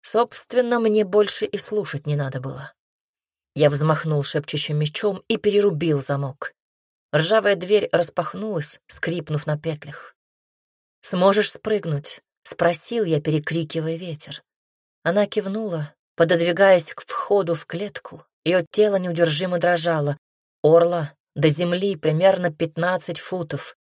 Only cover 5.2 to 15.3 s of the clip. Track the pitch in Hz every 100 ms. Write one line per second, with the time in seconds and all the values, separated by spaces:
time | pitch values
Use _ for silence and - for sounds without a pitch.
5.2 | _ 226 208 202 202 156 165 143 135 139
6.2 | 139 - - _ _ _ _ _ _ 151
7.2 | 156 220 202 196 180 208 - 165 170 -
8.2 | 165 185 220 185 147 - _ - - 175
9.2 | 151 151 156 151 160 151 - - - _
10.2 | _ _ _ _ _ _ _ _ - 185
11.2 | 190 196 202 - 220 208 165 143 147 -
12.2 | _ _ - - 170 165 - 233 185 151
13.2 | 151 151 151 160 156 165 160 165 180 151
14.2 | - - _ _ _ _ _ _ 160 190
15.2 | 202